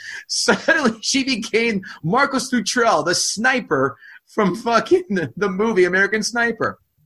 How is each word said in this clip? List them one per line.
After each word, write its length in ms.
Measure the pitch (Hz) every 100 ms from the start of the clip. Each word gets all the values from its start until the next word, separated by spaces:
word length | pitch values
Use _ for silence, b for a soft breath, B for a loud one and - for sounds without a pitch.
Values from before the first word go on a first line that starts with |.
| -
<laughs> 200 | - -
Suddenly, 680 | - - 208 - 320 262 -
she 200 | - 269
became 580 | 262 233 - 220 233 202 B B
Marcus 480 | 156 233 277 262 -
Luttrell, 500 | 247 196 254 226 165
the 120 | 151
sniper 840 | 175 - - 247 262 - 139 135 B B B _
from 300 | - 196 185
fucking 480 | 233 226 220 349 -
the, 220 | 190 143 170
the 120 | 202
movie 340 | 185 226 185
American 380 | 180 185 196 214
Sniper. 560 | 214 233 233 233 120 - _ _